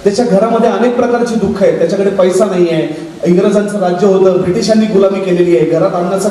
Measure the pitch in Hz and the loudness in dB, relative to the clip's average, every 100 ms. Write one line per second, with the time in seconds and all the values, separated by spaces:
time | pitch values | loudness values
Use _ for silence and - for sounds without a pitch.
0 | 202 220 240 190 226 226 233 202 240 240 | -2 -2 0 0 2 0 0 0 0 0
1 | 247 233 - 196 190 - 185 - 170 196 | 0 -2 -2 -2 -2 0 0 0 -2 0
2 | 190 - 185 180 208 180 175 160 151 - | -2 0 0 2 0 0 0 0 -4 -6
3 | - - - 180 208 196 202 202 180 175 | -12 -6 0 2 2 0 -2 -2 -2 0
4 | 202 190 185 180 175 202 214 220 214 190 | 2 4 2 2 0 -2 0 2 2 2
5 | 196 196 180 175 175 165 151 151 - 180 | 2 0 -2 0 2 2 2 0 0 -2
6 | 180 196 208 | -2 -2 -4